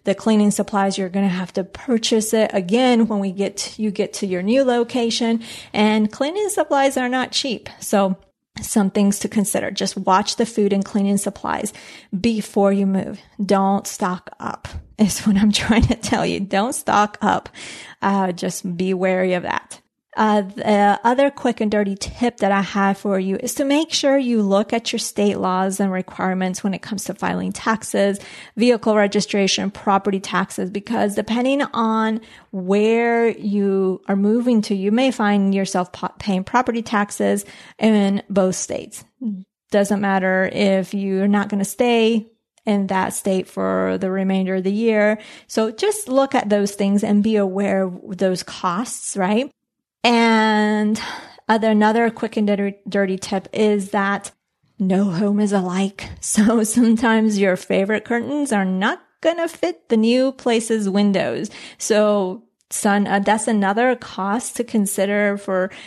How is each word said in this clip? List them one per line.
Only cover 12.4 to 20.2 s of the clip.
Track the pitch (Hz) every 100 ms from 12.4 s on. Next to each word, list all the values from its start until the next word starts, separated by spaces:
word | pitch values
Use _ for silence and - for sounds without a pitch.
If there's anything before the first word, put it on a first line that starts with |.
| - 214 196
you | 196 196
move. | 190 - 202 - -
Don't | 196 196 196 196
stock | - - 190 180 - -
up | - - - -
<laughs> | - -
is | 208 -
what | 220 196
I'm | 214
trying | 208 - 220
to | -
tell | 226 - 214
you. | 170 170
Don't | 196 196 233
stock | 285 - 208 208 -
up. | 202 - - - - - - -
Uh, | 196 196 185
just | 175 185 - 185
be | 170 185
wary | 185 185 185 185
of | 180
that. | 87 - - - _ _ _
Uh, | -